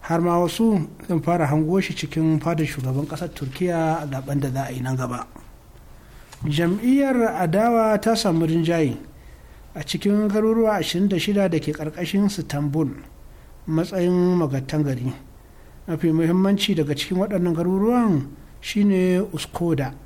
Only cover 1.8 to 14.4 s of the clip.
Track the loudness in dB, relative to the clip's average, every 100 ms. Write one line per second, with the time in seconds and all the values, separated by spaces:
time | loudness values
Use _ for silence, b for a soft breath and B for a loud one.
1.8 | -2 -6 -6 0 2 2 0 -2 -2 -4
2.8 | -4 -2 -4 -6 -8 -8 -10 -4 -2 0
3.8 | 0 -2 -4 -8 -4 -2 -2 -4 -6 -6
4.8 | -4 -4 -4 -6 -10 -16 -20 -20 -20 -20
5.8 | -20 B B B B B -4 0 0 0
6.8 | 2 4 4 2 2 0 0 2 4 4
7.8 | 2 2 2 2 2 2 2 2 2 2
8.8 | 0 -2 -12 B B B B B B -14
9.8 | -8 -2 0 2 2 2 2 4 2 2
10.8 | -2 0 2 2 0 2 2 0 -2 -6
11.8 | -8 -6 -2 0 0 0 -6 -4 -2 0
12.8 | -2 -4 -16 -20 b b b b -4 -2
13.8 | -2 0 2 4 4 2